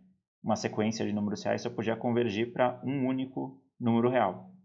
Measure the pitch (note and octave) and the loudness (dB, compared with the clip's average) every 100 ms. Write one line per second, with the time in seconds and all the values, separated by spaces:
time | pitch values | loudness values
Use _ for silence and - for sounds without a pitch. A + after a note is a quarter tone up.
0 | _ _ _ _ - A2 A2 - A2 A2 | _ _ _ _ -2 0 0 0 0 0
1 | G#2+ G#2 G#2 G2+ A2 A2 A#2+ A#2+ A2 A2+ | -2 -2 -2 -2 -2 -2 -2 -4 -2 -2
2 | B2 A#2 A#2+ G2+ A#2+ - B2 B2 B2 C#3 | 0 2 2 0 -2 2 0 0 -4 -2
3 | B2+ C3 C3 - C3+ - _ - A#2+ A#2 | 0 -2 -4 -6 -8 -10 _ -4 2 4
4 | B2 B2+ G2+ F#2 - - | 4 4 2 0 -10 -20